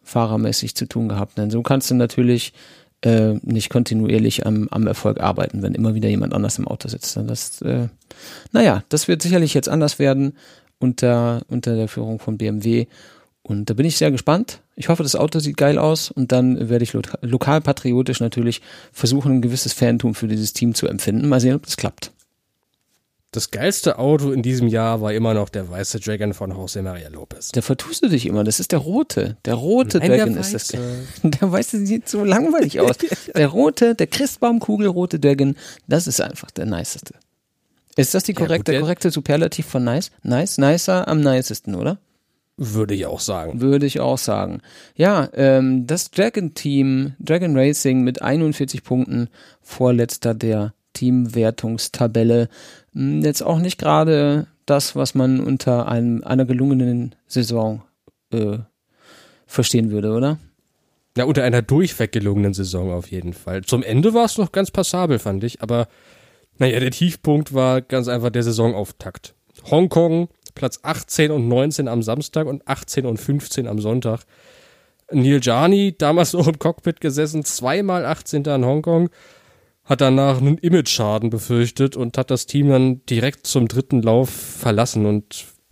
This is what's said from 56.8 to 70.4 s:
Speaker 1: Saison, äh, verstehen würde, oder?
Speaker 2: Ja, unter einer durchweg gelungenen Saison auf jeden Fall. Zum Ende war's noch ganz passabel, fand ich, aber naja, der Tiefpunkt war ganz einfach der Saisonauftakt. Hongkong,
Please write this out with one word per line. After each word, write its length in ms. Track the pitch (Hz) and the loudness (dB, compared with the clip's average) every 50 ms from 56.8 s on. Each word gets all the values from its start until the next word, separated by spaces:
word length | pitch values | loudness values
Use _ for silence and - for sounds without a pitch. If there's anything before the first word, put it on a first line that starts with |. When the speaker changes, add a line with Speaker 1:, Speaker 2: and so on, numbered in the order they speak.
| 123 123 120 120 120 117 - _ _ | 2 0 0 -2 -4 -6 -10 _ _
Speaker 1:
Saison, 560 | - - 127 117 117 117 113 110 110 107 110 - _ _ _ _ _ _ _ _ - | -6 -2 -2 -2 0 -2 -2 0 -2 -4 -6 -12 _ _ _ _ _ _ _ _ -6
äh, 260 | 117 113 107 104 104 117 110 _ _ _ _ _ _ _ _ - - - - _ _ _ _ - | -4 -2 -2 -2 -4 -6 -10 _ _ _ _ _ _ _ _ -20 -20 -20 -20 _ _ _ _ -6
verstehen 420 | - - 117 - - 117 113 107 | -2 -2 0 2 2 2 2 2
würde, 220 | 104 104 101 107 | -2 -2 -2 0
oder? 260 | 110 117 131 147 156 156 - _ _ _ _ _ _ _ _ _ _ _ _ _ - | 0 0 0 0 -2 -4 -8 _ _ _ _ _ _ _ _ _ _ _ _ _ -4
Speaker 2:
Ja, 80 | 123 123 | -2 0
unter 180 | - 127 135 | 2 2 2
einer 200 | 123 123 120 123 | 2 2 2 2
durchweg 500 | 110 - 135 160 185 - - - 113 - | 2 2 2 2 2 2 0 -4 -4 -2
gelungenen 420 | - 113 101 101 98 104 101 101 92 | -2 -2 0 2 2 2 2 0 0
Saison 380 | 98 95 90 95 90 92 92 | -2 -6 -4 -4 -4 -4 -4
auf 180 | 87 87 87 - | -4 -6 -8 -8
jeden 220 | 95 92 87 87 | -10 -8 -8 -8
Fall. 300 | 87 - - 87 92 95 | -10 -10 -10 -8 -8 -6
Zum 200 | 92 - 123 120 | -2 -2 -2 -2
Ende 320 | 117 104 110 135 175 226 220 | 0 0 0 2 4 4 4
war's 240 | 233 233 214 - 226 | 4 2 2 0 -2
noch 140 | 190 - | -2 0
ganz 180 | - 190 196 - | 0 -2 -2 -2
passabel, 480 | - 202 175 - - 180 180 160 131 107 | -2 -2 -2 -2 0 -2 0 0 0 0
fand 240 | - 104 95 98 | 0 -4 -4 -4
ich, 180 | 110 120 - - | -4 -6 -6 -8
aber 280 | 113 110 120 120 117 - _ _ _ _ _ _ _ _ _ _ _ _ _ - | -4 -2 0 0 -2 -2 _ _ _ _ _ _ _ _ _ _ _ _ _ 0
naja, 200 | 131 127 113 127 | 0 2 2 0
der 140 | 131 131 | -2 -2
Tiefpunkt 600 | 127 - 170 175 - - - 156 147 156 147 - | 0 0 0 0 0 -2 0 2 2 2 0 -2
war 280 | 139 131 131 131 131 131 | 0 0 2 2 2 0
ganz 260 | 127 - 131 127 120 | -2 -2 -2 -2 -2
einfach 240 | 123 123 120 120 120 | -2 -2 -2 -2 0
der 140 | 107 120 117 | 0 0 0
Saisonauftakt. 880 | 117 110 110 113 117 101 104 101 - - - - 92 - - - - _ _ _ _ _ - - - | 0 0 2 2 0 0 -2 -6 -8 -10 -16 -18 -18 -18 -18 -20 -20 _ _ _ _ _ -16 -4 2
Hongkong, 600 | 147 160 185 175 - 165 170 165 165 170 175 - _ _ | 4 4 4 4 4 4 4 4 2 0 -2 -4 _ _